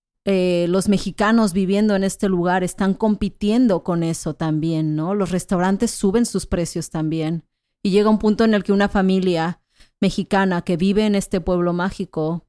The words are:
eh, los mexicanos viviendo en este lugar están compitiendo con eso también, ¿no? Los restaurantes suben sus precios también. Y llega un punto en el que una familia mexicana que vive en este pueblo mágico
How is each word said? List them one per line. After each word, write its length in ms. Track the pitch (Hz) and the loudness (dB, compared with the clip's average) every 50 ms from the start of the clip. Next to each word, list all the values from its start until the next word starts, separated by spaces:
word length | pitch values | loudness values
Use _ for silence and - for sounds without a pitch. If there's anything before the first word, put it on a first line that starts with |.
| _ _ _ _ - | _ _ _ _ -4
eh, 400 | 196 196 185 180 180 175 170 175 170 | -2 0 2 2 2 2 0 0 2
los 200 | 180 190 185 208 | 0 0 2 2
mexicanos 640 | 196 190 - 190 - - 202 214 226 233 220 196 165 | 0 0 0 -4 -4 -2 0 2 4 2 2 2 0
viviendo 420 | 202 190 180 196 202 214 214 202 | 0 0 0 2 2 2 2 2
en 80 | 190 190 | 0 0
este 240 | 190 - - 214 196 | -2 -2 -2 -2 0
lugar 340 | 190 175 170 180 180 190 185 | 0 0 0 0 0 0 -2
están 300 | 175 - - 196 196 185 | -4 -4 -2 -2 -2 -2
compitiendo 880 | - 220 220 208 202 214 185 - - 208 208 214 247 262 226 180 170 - | 0 0 -2 0 -2 -4 -6 -6 -4 -2 0 2 2 4 2 2 0 0
con 200 | - 175 170 165 | -2 -2 -2 -2
eso 300 | 165 165 - - 165 147 | -2 -4 -4 -6 -8 -6
también, 600 | - 165 160 156 156 156 165 160 156 156 156 151 | -4 -2 -2 -2 -2 0 -2 0 0 0 -2 -2
¿no? 200 | 151 156 180 202 | -2 -2 -2 -2
Los 160 | 208 190 165 | -2 -2 -2
restaurantes 600 | 185 180 - - 196 175 180 190 202 190 240 226 | -4 -4 -2 -2 -2 0 0 0 0 0 -2 -4
suben 340 | - - - 196 190 240 240 | -2 0 0 0 2 2 0
sus 200 | - - 185 - | 0 -2 -6 -6
precios 440 | - 190 175 170 - - 175 156 - | -4 -4 -4 -4 -4 -6 -8 -8 -6
también. 540 | - 160 156 156 160 160 156 156 170 165 - _ _ _ _ _ _ _ | -6 -4 -4 -2 -2 -2 -2 -4 -4 -6 -8 _ _ _ _ _ _ _
Y 100 | - 202 | -2 0
llega 180 | 180 208 208 220 | 2 2 4 4
un 100 | 220 208 | 2 2
punto 240 | - 214 208 202 226 | 2 2 2 4 4
en 100 | 220 214 | 4 2
el 100 | 202 185 | 2 2
que 100 | - 196 | 2 2
una 160 | 196 202 202 | 2 2 2
familia 720 | - 202 190 190 185 190 185 185 175 160 165 175 175 - _ _ _ - - _ _ _ | 2 2 2 2 2 2 2 0 0 0 -2 -2 -4 -8 _ _ _ -20 -20 _ _ _
mexicana 600 | 202 185 - - 180 - 208 190 196 190 180 175 | -2 0 0 -2 -2 0 2 2 2 2 0 -2
que 140 | - - 180 | -2 -2 -2
vive 280 | 156 185 196 196 208 214 | 0 2 2 2 2 2
en 100 | 214 202 | 2 2
este 240 | 196 185 - - 185 | 0 0 -2 -4 -4
pueblo 300 | 165 - 180 180 175 175 170 | -2 -2 0 0 0 0 0
mágico 720 | 175 180 190 - - 190 - - 165 156 156 170 165 - | -2 -4 -4 -6 -8 -10 -8 -6 -4 -4 -4 -4 -6 -8